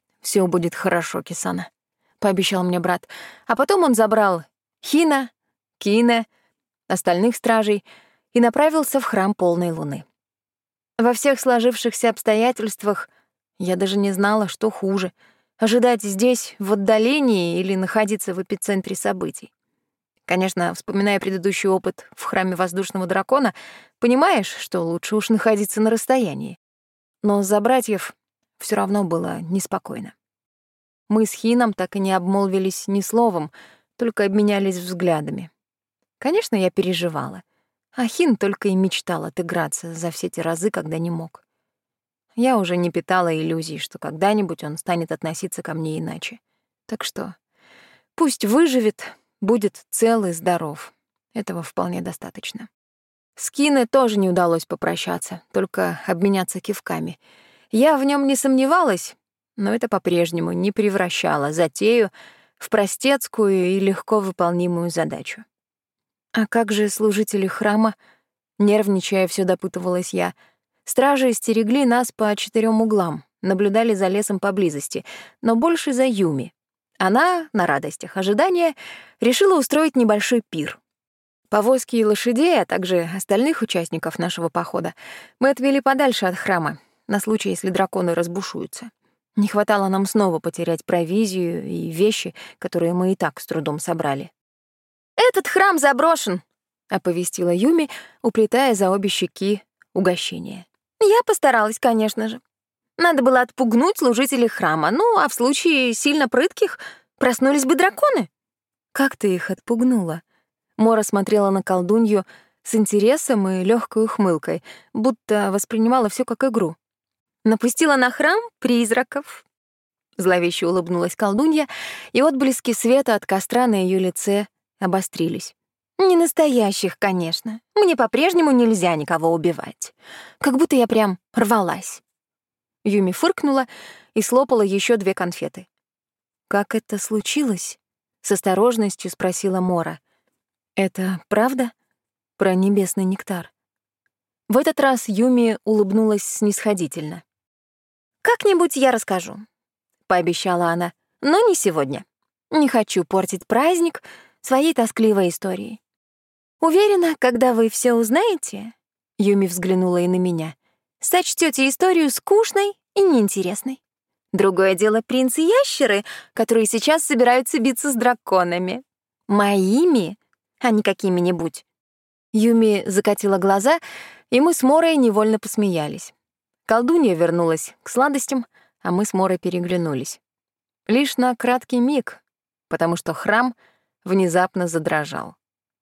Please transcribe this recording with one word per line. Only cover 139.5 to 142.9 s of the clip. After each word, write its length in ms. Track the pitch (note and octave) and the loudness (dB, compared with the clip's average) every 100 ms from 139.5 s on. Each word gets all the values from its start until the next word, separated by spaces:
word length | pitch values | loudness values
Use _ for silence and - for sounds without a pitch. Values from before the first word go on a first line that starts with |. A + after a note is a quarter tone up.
| F#3 | 0
Мора. 380 | F3+ F3 D#3+ D#3+ _ _ _ _ _ _ _ - | 0 0 -2 -8 _ _ _ _ _ _ _ -4
"Это 460 | F#3+ - F#3 F3+ - | -2 -2 -6 -6 -2
правда 440 | G#3 B3 C4 A#3+ - _ _ _ _ _ - | 0 2 0 -4 -6 _ _ _ _ _ -2
про 180 | F#3+ F#3 | 0 2
небесный 500 | G3 G3+ F#3 | 2 2 0